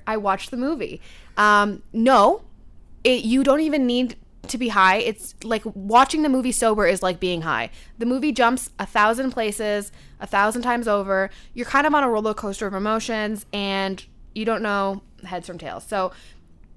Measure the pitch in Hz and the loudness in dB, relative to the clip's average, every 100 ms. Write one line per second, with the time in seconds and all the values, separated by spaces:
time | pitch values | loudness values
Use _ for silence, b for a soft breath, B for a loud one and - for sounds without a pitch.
0 | - 214 202 196 - 247 269 311 147 151 | -6 -4 -2 -2 -4 -6 -4 -4 -8 -10
1 | B B B - 208 208 208 190 - 226 | B B B 2 6 6 4 -2 -6 0
2 | 233 247 214 403 - - - - - - | 4 6 6 4 -4 -20 -20 -20 -20 -2
3 | 247 247 220 262 277 285 320 294 247 240 | 0 2 2 2 4 2 2 0 0 0
4 | 254 - - - - 233 240 208 190 202 | -2 -6 -20 -18 -10 -6 -2 4 4 4
5 | - 202 - - 226 220 220 202 196 233 | 0 -6 -12 -12 -6 -6 -6 -10 2 4
6 | 269 311 302 262 254 - 226 214 185 185 | 4 2 0 0 0 0 2 4 2 2
7 | 190 170 180 175 160 120 113 - B B | 0 -2 -4 -4 -2 -4 -4 -10 B B
8 | 240 254 302 247 233 254 - - 196 220 | -4 -2 -2 2 2 0 -6 -10 -4 2
9 | 214 233 262 247 214 208 214 208 202 - | 2 2 -4 -4 -4 -4 -4 -4 -6 -14
10 | b b 202 196 208 240 247 240 226 208 | b b -4 0 0 0 -2 -2 0 -2
11 | 196 190 190 B B 233 240 277 294 294 | 0 -2 -2 B B -10 -2 0 2 2
12 | 262 214 214 208 202 196 202 190 214 220 | 2 0 -2 -4 -6 -6 -6 -4 -2 -2
13 | 220 220 214 214 - 208 196 196 190 185 | -4 -4 -4 -6 -8 -6 -4 -2 -4 -6
14 | - - - 214 220 226 214 202 196 196 | -12 -20 -16 -6 -4 -2 -2 -2 -2 -4
15 | - - 185 180 - 185 147 196 - 208 | -10 -20 -12 -10 -10 -14 -12 -12 -6 -4
16 | 185 - B B - - - | -4 -6 B B -20 -20 -20